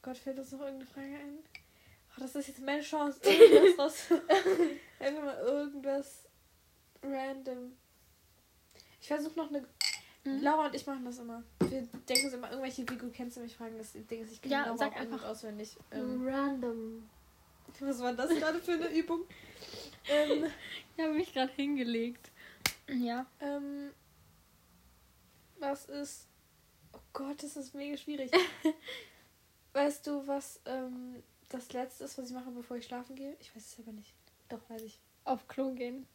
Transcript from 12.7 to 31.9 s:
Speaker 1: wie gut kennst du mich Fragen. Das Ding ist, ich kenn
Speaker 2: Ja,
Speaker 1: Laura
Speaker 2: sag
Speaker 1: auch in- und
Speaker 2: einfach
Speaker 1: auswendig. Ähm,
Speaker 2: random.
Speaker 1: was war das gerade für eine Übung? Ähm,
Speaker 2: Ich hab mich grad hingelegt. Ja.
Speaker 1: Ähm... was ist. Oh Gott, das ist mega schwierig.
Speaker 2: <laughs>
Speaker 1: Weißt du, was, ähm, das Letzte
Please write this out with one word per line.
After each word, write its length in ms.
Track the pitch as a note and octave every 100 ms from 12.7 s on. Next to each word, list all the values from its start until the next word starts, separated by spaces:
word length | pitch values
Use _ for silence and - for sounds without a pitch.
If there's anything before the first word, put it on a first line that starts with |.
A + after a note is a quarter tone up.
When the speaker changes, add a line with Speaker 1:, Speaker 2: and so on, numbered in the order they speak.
| C4 B3
Speaker 1:
wie 80 | B3+
gut 160 | A#3+
kennst 240 | A#3 A#3+ A#3+
du 40 |
mich 140 | A#3+ -
Fragen. 220 | A3+ A3
Das 160 | A3
Ding 300 | - A3 A3+
ist, 80 | A3
ich 80 | A3+
kenn 100 | C4+
Speaker 2:
Ja, 140 | C#4 B3+
Speaker 1:
Laura 120 | A#3
Speaker 2:
sag 160 | C#4+
Speaker 1:
auch 80 | -
in- 60 | A#3
und 60 |
Speaker 2:
einfach 140 | A3+ -
Speaker 1:
auswendig. 480 | A3+ A3 G#3 G#3+ - -
Ähm, 360 | - B3+ B3+ B3+
Speaker 2:
random. 800 | C4+ C#4 C4+ B3 A#3 A3 A3+ A3 - - - - - - -
Speaker 1:
was 220 | C#4 B3
war 120 | B3
das 160 | A#3+ C#4+
gerade 280 | D#4+ D#4 E4
für 140 | E4+
eine 140 | E4+ E4
Übung? 340 | D#4 E4 E4 F#4 - - - - - - - -
Ähm, 360 | D4 D4+ D4 D#4 - - - - -
Speaker 2:
Ich 60 | D#4+
hab 60 |
mich 200 | D4+ F4+
grad 180 | C4+ C4
hingelegt. 800 | C4 C#4+ C#4+ A#3+ A#3 A#3 A#3+ - - - - - - -
Ja. 360 | C4+ A#3+ A#3+ C4 -
Speaker 1:
Ähm... 520 | C#4+ C#4+ C#4+ C#4+ C#4+ - _ - - - - _ _ - - - - _ - - - -
was 260 | C#4+ C#4 -
ist. 420 | C#4+ C#4+ - - _ _ _ _ _ -
Oh 60 | - -
Gott, 280 | - C#4 C#4+
das 120 | D4 D4
ist 160 | C4
mega 240 | C#4 C#4+ C#4+
schwierig. 340 | - D4 B3+ E4+ F4+ - D#4+ D#4 - -
Speaker 2:
<laughs> 680 | - - - _ _ _ _
Speaker 1:
Weißt 340 | C#4 C#4+ C#4+ -
du, 180 | C#4+ C#4
was, 320 | C#4 C#4 - -
ähm, 560 | C4 B3+ B3 B3 B3 - _ -
das 220 | C4 B3
Letzte 300 | B3 C4